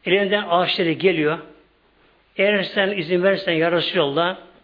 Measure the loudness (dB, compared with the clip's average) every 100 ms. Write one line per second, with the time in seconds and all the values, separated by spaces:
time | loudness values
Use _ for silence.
0 | 0 0 2 -2 0 0 0 0 -2 2
1 | 0 2 0 -2 -10 -20 _ _ _ _
2 | _ _ _ 0 2 2 -2 -2 -2 -2
3 | -2 2 2 0 -2 0 2 0 0 0
4 | 0 0 -2 -4 -16 _